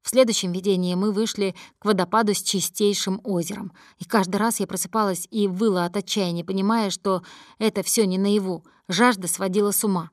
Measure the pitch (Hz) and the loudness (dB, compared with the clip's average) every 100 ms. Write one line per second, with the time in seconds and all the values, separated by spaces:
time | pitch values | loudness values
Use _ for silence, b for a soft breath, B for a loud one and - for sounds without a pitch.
0 | - 247 247 208 185 175 196 185 180 180 | 2 4 4 2 -2 -2 0 2 2 0
1 | 208 196 226 - 196 B B _ 202 196 | 0 0 -2 -2 -4 B B _ 0 2
2 | 175 220 214 196 - 190 - - 208 196 | 4 2 2 0 -2 -2 -4 0 0 2
3 | - 190 226 180 170 214 196 B B B | -4 -4 -4 -4 -4 -8 -12 B B B
4 | - 226 185 202 226 226 180 185 180 220 | -2 0 0 0 0 -2 -6 -6 -4 -2
5 | 208 180 - 220 202 180 226 180 175 190 | 0 -2 -4 -2 -2 2 2 2 0 -4
6 | 196 214 185 170 170 190 196 226 202 - | -4 -2 -2 -2 -4 -2 0 0 0 -2
7 | 202 185 180 B B B 220 208 180 - | -2 -2 -4 B B B -2 0 -2 0
8 | 202 185 196 208 190 165 b b - 180 | 2 2 2 2 0 -8 b b -6 2
9 | 247 208 180 - 190 190 208 196 214 185 | 2 2 -4 -4 -2 0 0 0 0 -2
10 | 165 | -4